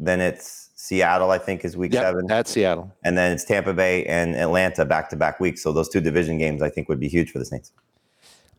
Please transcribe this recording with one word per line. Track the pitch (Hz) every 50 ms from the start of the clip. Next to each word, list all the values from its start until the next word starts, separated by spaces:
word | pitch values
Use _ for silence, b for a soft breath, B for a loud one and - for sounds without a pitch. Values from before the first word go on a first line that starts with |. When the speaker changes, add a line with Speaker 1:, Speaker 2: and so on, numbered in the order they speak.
Speaker 1:
then | - 87 92 90 92
it's | 90 - - - - - - - - _
Seattle, | - - - 95 92 90 85 90 90 92 92
I | 95
think, | 90 - - 95 87 -
is | 90 82
week | 87 90 87 104
Speaker 2:
Yep, | 123 101
Speaker 1:
seven. | 92 90 90 92 92
Speaker 2:
at | 110 113 120 -
Seattle. | - 117 101 92 87 82 87 95 95 _ -
Speaker 1:
And | 85 90 90
then | 90 90 90
it's | 82 -
Tampa | - 110 101 92 95 95
Bay | 85 95 92 90 90 -
and | - 82 85 85 85 80
Atlanta | 64 85 80 85 92 92 90 78 - 80
back-to-back | 69 80 80 78 - - 76 80 78 73 -
weeks. | 92 90 78 - -
So | 80 76
those | 78 80 -
two | - 98
division | 82 82 76 87 87 80 82 78
games, | 80 78 76 71 76
I | 76
think, | - - 73 -
would | 78 65
be | 67 73
huge | 78 85 80 -
for | - 67
the | 62
Saints. | - 69 65 - - _ _ _ _ b b b b b b b b b b b b b